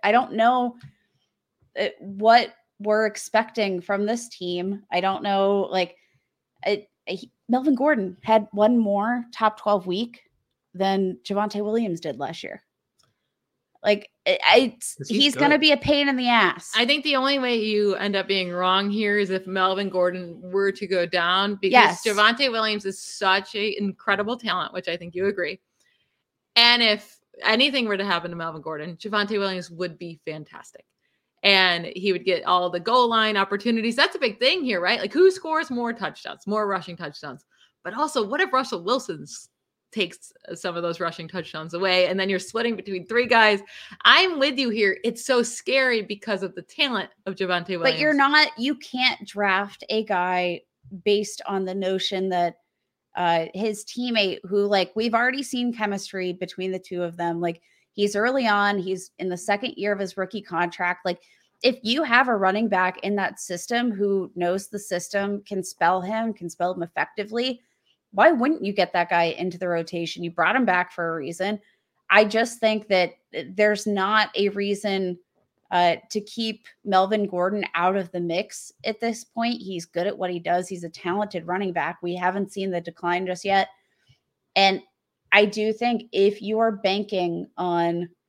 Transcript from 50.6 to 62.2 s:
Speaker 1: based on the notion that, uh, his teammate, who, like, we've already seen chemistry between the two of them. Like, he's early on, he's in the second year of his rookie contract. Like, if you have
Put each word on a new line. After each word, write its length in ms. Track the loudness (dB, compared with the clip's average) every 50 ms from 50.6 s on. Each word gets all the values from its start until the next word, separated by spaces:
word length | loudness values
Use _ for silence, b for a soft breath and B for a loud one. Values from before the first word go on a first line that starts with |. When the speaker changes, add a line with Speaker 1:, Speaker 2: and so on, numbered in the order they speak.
| -10 _ _ _ _ -20 -16 -6 0
Speaker 1:
based 380 | 2 2 2 0 -2 -8 -12 -8 -6
on 180 | -4 -4 -4
the 80 | -4 -4
notion 560 | -4 -2 -2 -2 -2 -2 -2 -2 -2 -2 0
that, 280 | 0 0 0 0 -2 _ _ _ _ _ _ _ _ _ _ _ -6
uh, 320 | -2 0 2 2 0 0 -2 -6
his 280 | -6 -4 -4 -4 -6 -10
teammate, 560 | -12 -8 -6 -4 -2 0 0 0 0 -2 -6 -6
who, 240 | -2 0 0 2 2
like, 240 | 2 2 2 0 -2
we've 200 | -2 -2 0 2
already 260 | 2 2 0 0 -2
seen 320 | -6 -6 -4 -4 -2 -2 -2
chemistry 600 | -2 -4 -4 -4 -4 -6 -8 -8 -6 -6 -4 -4
between 380 | -4 -6 -6 -6 -6 -6 -6
the 80 | -6 -6
two 220 | -8 -8 -6 -6 -6
of 140 | -6 -4 -4
them. 240 | -4 -2 -2 -2
Like, 200 | -2 -4 -4 -6 _ _ _ _ _ _ _
he's 220 | 0 0 0 2
early 320 | 2 0 0 2 2 2 2
on, 300 | 2 4 2 2 2 0
he's 320 | -2 -4 -4 -6 -8 -10 _ -8
in 80 | -6 -6
the 80 | -6
second 380 | -4 -2 -2 -2 -2 -2 -6 -8
year 160 | -4 -2 -2
of 80 | -2 -2
his 160 | -4 -6 -6
rookie 260 | -6 -6 -6 -6 -10
contract. 640 | -10 -6 -2 -2 -2 -2 -2 -4 -4 -4 -4 -4 -4
Like, 140 | -6 -6 -6 b b b b b b b _
if 160 | 0 0 0 0 -2
you 200 | -2 -2 -2 0
have 260 | 4 4 4